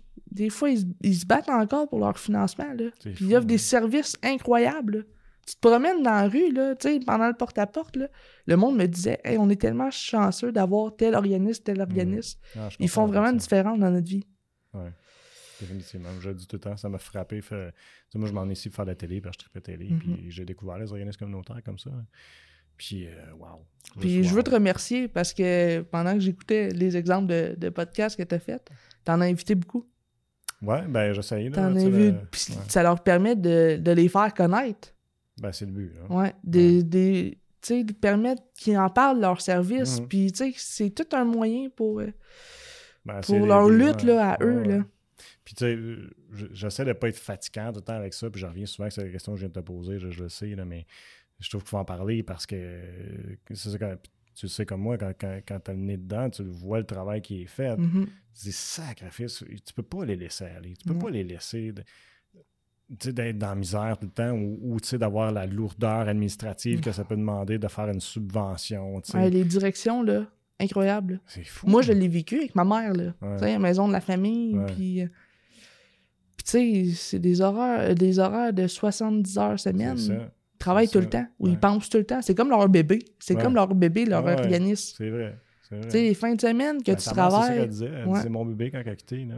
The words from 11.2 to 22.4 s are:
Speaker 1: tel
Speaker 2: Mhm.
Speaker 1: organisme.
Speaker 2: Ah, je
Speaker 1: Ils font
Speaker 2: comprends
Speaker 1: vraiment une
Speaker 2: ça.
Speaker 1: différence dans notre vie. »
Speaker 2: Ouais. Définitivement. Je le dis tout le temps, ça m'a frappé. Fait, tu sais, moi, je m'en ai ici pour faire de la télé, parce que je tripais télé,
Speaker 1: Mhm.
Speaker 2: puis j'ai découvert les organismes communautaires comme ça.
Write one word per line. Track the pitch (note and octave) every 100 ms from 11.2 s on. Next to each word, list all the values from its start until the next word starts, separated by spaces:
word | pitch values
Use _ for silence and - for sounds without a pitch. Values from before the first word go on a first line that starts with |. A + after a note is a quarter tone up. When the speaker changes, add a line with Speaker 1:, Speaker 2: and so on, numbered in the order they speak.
| G3 F#3 G3+ A3+
Speaker 1:
tel | - G3
Speaker 2:
Mhm. |
Speaker 1:
organisme. | F#3 F#3 F3+ G#3 A3+ - - A2
Speaker 2:
Ah, | G#2+
je | -
Speaker 1:
Ils | F3+
font | G#3+ G#3+
Speaker 2:
comprends | G3+
Speaker 1:
vraiment | A3+
une | B3
Speaker 2:
ça. | -
Speaker 1:
différence | G3 G3 A3
dans | F#3+
notre | F3+ E3+
vie. » | G3 - _ _ _ _
Speaker 2:
Ouais. | G2+ F2 E2+ _ _ _ - - -
Définitivement. | F#2 F#2+ F2 F#2 F2 F#2
Je | F#2+
le | F#2+
dis | F2+
tout | G2+
le |
temps, | G2+ G2+
ça | G#2
m'a | F#2+
frappé. | - G2+ F#2 G#2+
Fait, | - G#2 F2+
tu | - - - _
sais, | G#2+
moi, | G#2+
je |
m'en | G2+ F#2+
ai |
ici | F#2+ G#2
pour | -
faire | F#2+
de |
la | F2+
télé, | E2+ F#2+
parce | F2+ F2
que |
je | -
tripais | -
télé, | - F2 F#2+
Speaker 1:
Mhm. | E3
Speaker 2:
puis | E3+ F2 F2
j'ai | F2
découvert | F2+ F2+ F#2+ F2+
les | G#2+
organismes | G2+ G2+ G2+
communautaires | G2+ F#2+ F#2 A#2+
comme | A2 G2
ça. | C3+ C3 A2+ _ - -